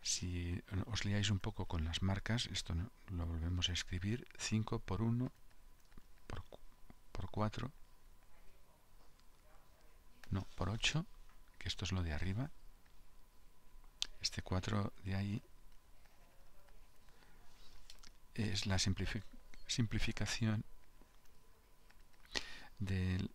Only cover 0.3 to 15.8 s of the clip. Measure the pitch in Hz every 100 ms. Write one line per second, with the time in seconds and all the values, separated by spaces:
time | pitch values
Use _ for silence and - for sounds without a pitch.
0.3 | 87 87 87 - 92 - 104 101 101 101
1.3 | 104 - - 92 87 80 85 92 95 -
2.3 | 117 - 98 - 85 90 - - 90 82
3.3 | 82 82 90 87 87 - 92 95 120 -
4.3 | - - 107 107 117 - 95 113 117 127
5.3 | - - - - - - - - - -
6.3 | - - - - - - - - - 92
7.3 | - 107 - - - - - - - -
8.3 | - - - - - - - - - -
9.3 | - - - - - - - - - -
10.3 | 98 98 - 92 113 - 147 185 - -
11.3 | - - - - - 90 92 82 73 90
12.3 | 98 147 - - - - - - - -
13.3 | - - - - - - - - - -
14.3 | - - 92 90 104 101 - 98 95 101
15.3 | 104 - - - -